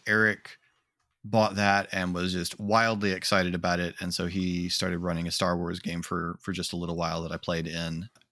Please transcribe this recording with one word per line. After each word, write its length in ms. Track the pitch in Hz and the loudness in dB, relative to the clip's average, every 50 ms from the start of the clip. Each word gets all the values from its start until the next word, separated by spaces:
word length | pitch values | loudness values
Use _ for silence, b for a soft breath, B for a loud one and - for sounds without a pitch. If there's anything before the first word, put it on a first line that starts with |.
| _ | _
Eric 520 | - 107 110 110 107 101 - _ - - _ _ _ _ _ _ _ _ _ _ _ _ _ _ | 2 4 4 4 4 2 0 _ -20 -20 _ _ _ _ _ _ _ _ _ _ _ _ _ _
bought 300 | 107 - 110 107 107 95 | 0 4 4 4 4 4
that 320 | 98 104 101 98 101 98 - - | 2 4 6 6 4 4 0 -2
and 200 | 95 92 92 90 | -2 0 0 0
was 180 | 87 90 92 90 | 0 0 0 0
just 260 | 90 87 - - - | 0 -2 -4 -4 -6
wildly 540 | 104 101 107 113 113 113 113 104 101 101 95 | -2 2 4 4 4 4 2 2 0 0 0
excited 420 | 92 - - 104 98 92 90 87 | 0 0 2 4 4 4 2 0
about 240 | 87 82 90 87 87 | 0 0 0 0 0
it, 160 | 87 85 82 - | 0 -2 -4 -6
and 120 | 87 90 87 | -6 -4 -2
so 140 | - 92 | -2 -2
he 420 | 87 87 95 92 90 87 87 87 90 | -2 0 0 0 0 0 0 -2 -2
started 300 | - - 95 92 87 85 | -2 -2 0 -2 -2 -2
running 300 | 87 90 85 82 85 85 | -2 -2 -2 0 -2 -2
a 20 | |
Star 260 | - - 98 90 87 | 0 0 2 2 2
Wars 220 | 85 87 85 90 90 | 0 0 -4 -4 -4
game 240 | - - 85 85 87 | -6 -6 -6 -6 -4
for, 340 | - 104 90 82 85 87 - | -4 -4 -4 -4 -4 -6 -8
for 100 | - - 92 | -6 -6 -4
just 200 | 90 87 - - | -4 -4 -4 -4
a 40 | |
little 200 | 87 87 82 85 | -4 -4 -4 -2
while 260 | 82 85 82 82 82 85 | -2 -2 -2 -2 -2 -4
that 80 | 82 85 | -4 -6
I 40 | |
played 300 | 85 - - 87 82 85 82 | -6 -4 -2 -2 -2 -2 -4
in, 400 | 78 82 85 82 82 80 90 107 _ - _ _ | -4 -4 -4 -4 -6 -6 -8 -10 _ -20 _ _